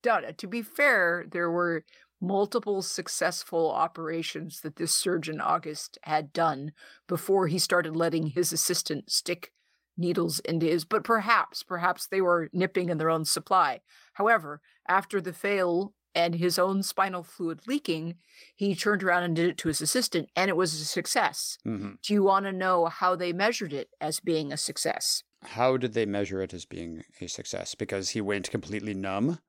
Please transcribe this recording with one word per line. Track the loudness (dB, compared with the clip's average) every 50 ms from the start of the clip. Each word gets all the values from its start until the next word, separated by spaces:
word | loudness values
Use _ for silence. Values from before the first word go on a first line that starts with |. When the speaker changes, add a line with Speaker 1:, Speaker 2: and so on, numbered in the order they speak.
Speaker 1:
Donna, | 2 2 2 2 0 -4
to | -10 -10 -10 -6
be | -6 -6
fair, | -8 -8 0 2 4 4 6 6 4 4 2 0 -4 -6
there | -4 -2 0 0
were | 2 0 0 0 0 -2 -6 _ -20 _ _ _ _ _
multiple | -4 0 2 2 2 2 0 -2 -2 0 -2 -2
successful | -2 -4 -6 -8 -6 -6 -4 0 0 0 -2 -4 -10 -4 0 2 2 2
operations | 2 0 0 -2 _ -8 -8 -6 -4 -4 -6 -6 -8 -8 -10 -10 -12 -10
that | -12 -12 -6
this | -4 -2 0
surgeon | 0 0 0 0 0 -2 -2 -4 -6 -4
August | 0 0 0 0 -2 -6 -10 -10 -12 -14 -16 -14
had | -4 -2 -2 -2 -2 -2 _
done | 0 0 0 0 -2 -6 -10 -12 _ -20 -20 -20 -20 _ -6
before | -6 -4 2 2 4 4 4
he | 2 2 0
started | 2 2 2 2 2 0 0
letting | 0 0 2 2 0 -2
his | 0 0 0 0 0
assistant | 0 0 0 0 0 -2 -2 -2 -4 -6 -4 -2
stick | -2 -2 0 -2 -6 -6 -6 -20 _ _ _ _ _ _ _ _ _
needles | -4 -2 0 2 2 0 0 -2 -4
into | -2 -2 0 2 2
his, | 2 2 0 0
but | _ -2 -2
perhaps, | 2 2 2 2 4 4 2 2 2 -2 -6 -12
perhaps | -10 _ -6 -2 0 0 0 -2 -6
they | -2 0 2
were | 4 4 4 4 2 -2
nipping | 0 0 0 2 2 0 0 0
in | -2 0
their | 2 2
own | 2 2 0
supply. | 0 -2 -2 0 2 4 4 4 4 0 -4 _ _ _ -20 -20 _
However, | _ 0 4 4 4 4 2 -4 -12 -12 _ _ _ _ _
after | 2 2 2 2 2 -4 -2
the | -2 -4
fail | -10 -4 -2 0 2 4 4 4 2 2 0 -2 _ _ _ _ _
and | 2 2 2 2
his | 2 2 2 4 2
own | 2 2 2 0
spinal | -2 -2 0 0 0 0 0 -6
fluid | -10 -12 -10 -6 -4 -4 -4 -6 _
leaking, | -4 -4 -2 _ -2 -2 -2 -2 -6 -8 _ _ _ _ -20 -20 -20 _
he | _ 0 0 0
turned | 0 2 0 0 2
around | 2 2 2 4
and | 2 2 2
did | 2 2 2
it | 0
to | 0 -2 -2
his | -2 0
assistant, | -2 0 0 0 0 2 0 -2 -2 -2 _
and | 0 2 2
it | 2 2
was | 2 0 0
a | -4 -6
success. | -4 -4 -4 -2 0 0 2 2 2 0 -2 -8 -8 -8 -8 _
Speaker 2:
Mm-hmm. | -6 -6 -6 -6 -10 -10 -10
Speaker 1:
Do | -2 0
you | 2 4
wanna | 6 6 6 4 2 0
know | -4 -2 2 2 4 4 2
how | 0 0 0 0 2 2
they | 2 0 -2
measured | 0 2 0 0 0 0 -6 -6
it | -6 -8 -8 _ _ _
as | -6 -4 -4 -4
being | -2 0 0 0 0 -2
a | -6 -4
success? | -6 -6 -4 -2 -2 -2 -2 0 -2 -2 -2 -2 -4 _ _ _
Speaker 2:
How | -18 -12 -2 2 4 4 4 4
did | 0 0 0
they | 0 0
measure | 2 0 -2 -2 -2 -2 -4
it | -4 -6
as | -6 -12 -12
being | _ -12 -10 -10 -10 -10 -12 -14 _ _ -12
a | -10 -10
success? | -10 -10 -8 -8 -8 -8 -8 -8 -6
Because | -8 -6 -4 -4 -4 -4 -2
he | -4 -2
went | -2 0 -2 -2 -2 -4
completely | -6 -6 -4 -4 -8 -6 -4 -4
numb? | -4 -4 -4 -2 0 0 0 0 -2 -4 _